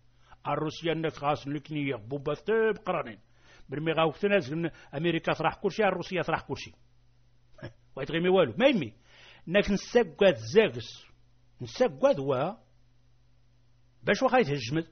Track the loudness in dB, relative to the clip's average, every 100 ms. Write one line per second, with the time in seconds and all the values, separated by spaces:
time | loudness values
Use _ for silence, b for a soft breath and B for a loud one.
0 | _ b b b -4 -4 -4 -4 -4 -2
1 | -4 -2 -2 -2 -4 -8 -6 -6 -4 -6
2 | -6 -6 -4 -4 0 2 2 -2 -4 -4
3 | -6 -12 _ b b b -10 -4 -2 2
4 | 2 2 2 2 0 -4 -4 b b -2
5 | 0 0 0 0 -2 -2 -4 0 0 0
6 | -4 -4 -2 -2 -4 -10 -10 -20 _ _
7 | _ _ _ _ _ -18 -18 -18 _ -12
8 | -6 -2 2 4 4 4 4 4 -2 -10
9 | b b b b 0 2 2 0 2 2
10 | 2 4 4 4 2 4 4 0 -14 -18
11 | -20 -20 _ _ _ -16 -8 -2 -2 2
12 | 2 2 0 0 -2 -6 _ _ _ _
13 | _ _ _ _ _ _ _ _ _ _
14 | -2 0 2 2 2 -2 -2 -4 -4